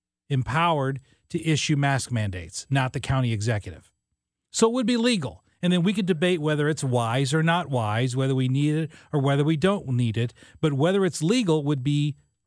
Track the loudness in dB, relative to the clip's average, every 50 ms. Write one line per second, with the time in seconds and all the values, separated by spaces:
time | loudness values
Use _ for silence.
0 | _ _ _ _ _ -2 -2 0 0 0 0 2 2 2 2 2 0 -2 -4 -6
1 | -10 _ _ _ _ _ -6 -2 0 0 0 2 2 0 2 2 2 2 2 0
2 | -2 -2 -2 -2 -2 -2 -4 -6 -10 -12 -12 -14 -6 -2 0 0 0 0 -4 -4
3 | -4 -2 0 0 0 0 0 0 0 -2 -2 -2 -4 -8 -12 -16 -18 _ _ _
4 | _ _ _ _ _ _ _ _ _ _ 0 2 2 2 2 0 0 0 0 2
5 | 2 0 0 0 -2 -6 -10 -14 _ _ _ _ -2 0 0 2 2 0 0 0
6 | 0 -2 0 0 0 0 0 0 0 0 0 0 0 0 -2 -2 -2 0 0 0
7 | 0 0 0 0 0 0 0 0 2 2 2 0 0 -2 -2 -2 0 0 0 0
8 | -2 -2 -2 -2 -2 0 0 0 0 0 0 0 0 0 0 -2 -4 -6 -8 -16
9 | -10 _ -2 0 2 2 2 2 2 2 0 2 2 0 0 0 -2 -2 -2 0
10 | 0 0 0 -2 -4 -4 -6 -12 -20 -20 -6 -2 -2 0 2 2 2 2 2 2
11 | 2 0 0 0 0 2 2 2 2 2 0 2 0 0 -2 0 0 0 0 0
12 | 0 -2 -4 -6 _ _ _ _ _